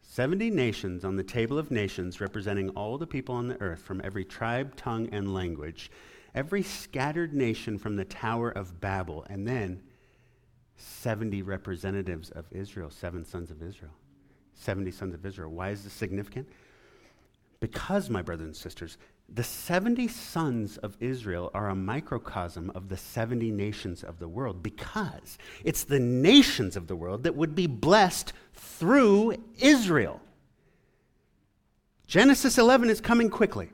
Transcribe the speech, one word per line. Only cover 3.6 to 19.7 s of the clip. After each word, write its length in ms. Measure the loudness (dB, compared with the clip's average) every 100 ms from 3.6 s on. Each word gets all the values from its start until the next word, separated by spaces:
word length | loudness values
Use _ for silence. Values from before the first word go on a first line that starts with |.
earth 220 | -6 -8
from 180 | -8 -8
every 200 | -6 -8
tribe, 520 | -8 -6 -2 -2 -4 -8
tongue, 320 | -6 -4 -4
and 240 | -4 -2
language, 560 | -2 -4 -6 -10 -12 -18 -20 -20 -20 -10 -6
every 260 | -2 -2
scattered 720 | -2 -6 -10 -4 -2 -2 -2
nation 420 | 0 0 0 -4 -6
from 200 | -4 -4
the 80 |
Tower 460 | -6 -6 -2 -2 -2
of 300 | -4 -10 -6
Babel, 460 | -4 -2 -4 -8 -10
and 160 | -8
then 380 | -4 -4 -4 -8 -14 _ _ _ _ _ _ _ _ _
seventy 680 | -20 -8 -4 -2 -2 -4
representatives 880 | -4 -8 -6 -6 -4 -4 -4 -6 -10
of 160 | -14 -12
Israel, 380 | -10 -10 -10 -12
seven 340 | -8 -8 -8
sons 260 | -10 -10 -10
of 100 | -12
Israel, 300 | -14 -14 -18 -20 _ _ _ _ _
seventy 380 | _ -4 -4 -4
sons 220 | -6 -10
of 120 | -8 -12
Israel. 240 | -10 -12
Why 200 | -6 -6
is 120 | -6
this 100 | -10
significant? 560 | -8 -6 -4 -6 -10 -12 -18 -20 _ _ _ -20 _ _ _ _ _
Because, 500 | -8 -6 -2 -2 0
my 140 | -4
brothers 240 | -4 -6 -8
and 100 | -12
sisters, 420 | -14 -12 -14 -16 -20 _ _
the 140 | -6
seventy 640 | -6 -6 -2